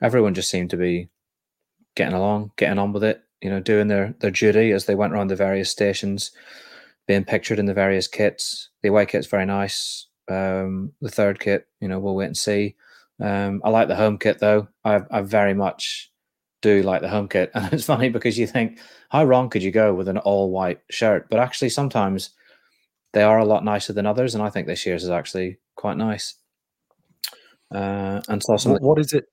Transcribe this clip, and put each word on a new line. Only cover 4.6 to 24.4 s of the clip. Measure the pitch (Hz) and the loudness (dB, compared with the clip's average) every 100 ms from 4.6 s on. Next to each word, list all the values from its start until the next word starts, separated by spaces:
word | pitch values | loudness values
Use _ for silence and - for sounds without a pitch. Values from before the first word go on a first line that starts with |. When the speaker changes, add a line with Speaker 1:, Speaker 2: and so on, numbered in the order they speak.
| 113 | 4
Speaker 1:
as | 98 - | 2 0
they | 101 | 0
went | 104 | 0
around | 104 98 | 0 -2
the | 95 | 0
various | 98 98 95 | 0 0 -2
stations, | - 101 95 101 101 - - - - - - - _ - | -2 0 0 -4 -6 -8 -14 -20 -20 -20 -20 -20 _ 0
being | 98 | 0
pictured | 95 107 - 107 | 0 -2 -2 -2
in | 101 | 0
the | |
various | 98 98 98 92 | 0 2 0 -2
kits. | - 104 - - - - _ | 0 -2 -2 -8 -10 -16 _
The | 104 | 2
away | 104 101 | 2 2
kit's | - - | -2 -2
very | 101 95 | -2 0
nice. | 98 101 - - - - _ - | -2 -4 -6 -8 -10 -16 _ -8
Um, | 95 95 95 95 95 98 - | -4 -2 -2 -4 -6 -8 -10
the | 120 | -6
third | - 101 98 | 0 0 0
kit, | 107 98 - _ | 0 -2 -4 _
you | 98 | -6
know, | 95 | -4
we'll | 98 95 | -2 -2
wait | 95 | -4
and | - | -4
see. | - 101 104 - _ - _ - | -2 0 -2 -6 _ -20 _ -6
Um, | 104 98 101 101 | -2 -2 -2 -2
I | - | 2
like | 110 - | 2 2
the | 95 | 2
home | 107 104 | 2 2
kit, | 107 - | 0 2
though. | 104 107 104 _ | 4 2 0 _
I, | 110 104 98 | 0 0 0
I | 110 | -4
very | 98 110 101 | 0 2 2
much | 98 95 - - - - _ _ _ _ _ | 2 -2 -4 -8 -10 -14 _ _ _ _ _
do | 107 101 | 4 4
like | 95 92 | 4 0
the | 92 | -2
home | 104 98 | -4 -2
kit. | 98 92 | 0 0
<laughs> | 113 | -4
And | 98 | -4
it's | 156 - | -2 0
funny | 135 127 | 0 0
because | 117 120 113 | 0 -2 0
you | 117 | -2
think, | 127 113 - - - _ | 0 -2 -4 -20 -20 _
"How | 143 | 2
wrong | 147 127 127 | 4 4 2
could | 110 | -2
you | 95 | 0
go | 110 107 | 2 4
with | 92 95 | 2 0
an | 92 | 0
all-white | 101 101 98 95 92 - _ | 2 2 2 0 -2 -4 _
shirt?" | - 110 95 - | -2 2 2 2
But | 113 | 0
actually, | 127 - 131 | 0 0 -2
sometimes | 127 139 127 98 95 - _ _ _ _ _ _ _ _ | -2 -2 0 0 -2 -6 _ _ _ _ _ _ _ _
they | 104 | 4
are | 107 110 | 6 6
a | 107 | 4
lot | 107 | 2
nicer | 107 104 - | 2 -2 -2
than | 104 104 | -2 0
others, | 107 127 | 0 -2
and | 107 | -2